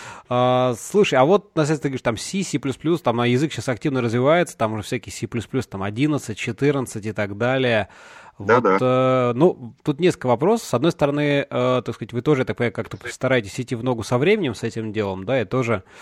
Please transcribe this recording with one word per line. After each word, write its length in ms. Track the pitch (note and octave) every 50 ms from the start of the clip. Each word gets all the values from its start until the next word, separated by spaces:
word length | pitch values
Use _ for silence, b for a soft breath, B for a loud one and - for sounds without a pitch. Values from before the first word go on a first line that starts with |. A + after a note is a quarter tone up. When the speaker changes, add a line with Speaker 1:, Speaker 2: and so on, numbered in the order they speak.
| B B B B B _
Speaker 1:
А, 460 | B2 B2 B2 B2+ B2+ B2+ B2+ B2+ A#2+ -
слушай, 360 | - - - G#3 G3 - D3
а 100 | B2+ C3
вот, 300 | D#3 G3+ G3 - _ _
на 100 | D#3+ D3+
самом 120 | C#3+ D#3+
деле, 40 | C3+
ты 60 | - C#3+
говоришь, 120 | C3 B2
там 160 | - B2+ A2
C, 260 | G2 - - - G3 F3
C++, 160 | - - C3+ - C3+ A#2+ - - D#3 F3 D3+
там, 200 | - B2+ A2+ A#2+
а 80 | A#2+
язык 240 | A#2+ B2 B2+ D#3+ D3
щас 180 | - A#2+ - C3+
активно 320 | B2 - - D3+ C3+ B2+
развивается, 560 | A#2+ A#2 A2+ B2 B2+ C#3+ E3 F3+ E3+ - -
там 160 | - A2+ G#2+ A2
уже 100 | G#2+ -
всякие 300 | - C3 B2 - G2 -
C++, 140 | - A#2 - - A#2 - - - C3 -
там, 200 | - - G2 F#2+
одиннадцать, 540 | G2+ G#2 A#2 D3 D3+ D3 C#3 - - G#2
четырнадцать 680 | - - B2 A2 - C3+ D3 C#3 C#3 B2 - - A2 F#2+
и 60 | A2
так 260 | F#2+ G#2+ G#2 G2 G2+
далее. 520 | G2+ A#2+ B2 C3 C3+ C3 B2 A#2 G#2+ G2 B B B B B B B B B B
Вот, 100 | - G#2
Speaker 2:
Да-да. 300 | G2+ A#2 B2 A#2 G2 F#2+ G2
Speaker 1:
э, 520 | B2+ B2+ B2+ C3 C3 B2+ C3 B2+ B2 A#2+ A#2
ну, 400 | B2 E3 F3+ - - B2+ A2 - _ _
тут 160 | D3+ C#3+ C#3
несколько 260 | F3+ F3 - - -
вопросов. 420 | B2+ A#2+ A#2 D3+ G3 A#3 A3+ -
С 60 | - -
одной 180 | A#2 C#3 E3+
стороны, 540 | - - D3 C#3+ C#3+ D3 D3 D3 C#3+ C#3+ -
э, 340 | - B2+ B2 B2 B2+ B2+ B2+ -
так 80 | C#3 A#2+
сказать, 180 | - A#2 -
вы 100 | A#2 B2
тоже, 200 | - D3+ D3 C3
я 40 | B2+
так 120 | - G#2
понимаю, 160 | - B2 A2+ -
как-то 240 | - G#2+ - - - -
стараетесь 520 | A#2+ - - - B2+ C3 B2 G#2 G2 - -
идти 160 | A#2+ - B2+
в 80 | A2+ A#2
ногу 180 | C3 B2 A2+
со 160 | - - B2+
временем 380 | B2 D3 F#3+ A3 A3 F3 B2+ G2+
с 80 | - -
этим 280 | A2+ - A2+ A2 A2
делом, 340 | G2+ A2 G2+ G2 F#2+ F#2+ F#2+
да, 160 | G#2 C3+ C3
и 40 | G#2+
тоже 380 | - - C3 B2 A#2 B2+ F#2+ - B B B